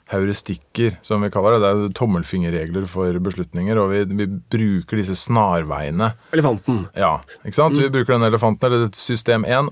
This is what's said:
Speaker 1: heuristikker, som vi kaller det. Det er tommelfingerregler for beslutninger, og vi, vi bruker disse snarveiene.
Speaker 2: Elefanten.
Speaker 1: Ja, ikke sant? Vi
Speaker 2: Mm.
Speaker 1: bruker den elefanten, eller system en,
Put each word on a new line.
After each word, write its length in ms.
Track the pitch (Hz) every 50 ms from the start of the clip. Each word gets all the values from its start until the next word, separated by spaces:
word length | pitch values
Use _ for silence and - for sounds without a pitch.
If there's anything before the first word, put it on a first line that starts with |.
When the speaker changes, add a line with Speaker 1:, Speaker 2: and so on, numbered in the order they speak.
| _ -
Speaker 1:
heuristikker, 920 | - 98 95 101 101 - - - 92 - - _ - - 117 110 90 -
som 220 | - - 110 104 104
vi 60 | 104 -
kaller 220 | 101 95 107 120
det. 40 | 113 104
Det 60 | 98
er 240 | 101 104 104 101 92
tommelfingerregler 880 | - 123 113 95 87 82 - - 92 87 85 85 82 80 80 85 98 98
for 300 | 87 90 95 92 90 87 87
beslutninger, 600 | 90 98 87 92 90 - - 87 90 101 110 110
og 100 | 101 95
vi, 120 | 98 101 101
vi 220 | 95 95 104 104
bruker 720 | 95 98 90 - - - 113 110 104 98 90 82 - - 107
disse 160 | 98 92 95
snarveiene. 920 | - - - 120 113 107 98 87 85 80 76 71 73 76 73 80 90 110 113 113 - _ _ -
Speaker 2:
Elefanten. 500 | 160 151 139 117 104 - - 123 107 87 - -
Speaker 1:
Ja, 240 | 98 98 87 78 71 - - - -
ikke 160 | - 110 98
sant? 220 | 131 151 160 143 147
Vi 60 | 139 139
Speaker 2:
Mm. 40 | 135
Speaker 1:
bruker 200 | 135 120 127 127
den 140 | 120 117 110
elefanten, 400 | 107 110 120 110 107 - - 127
eller 220 | 123 120 117 107 -
system 520 | - - - 123 110 - - 117 113 110
en, 260 | 98 123 131 143 143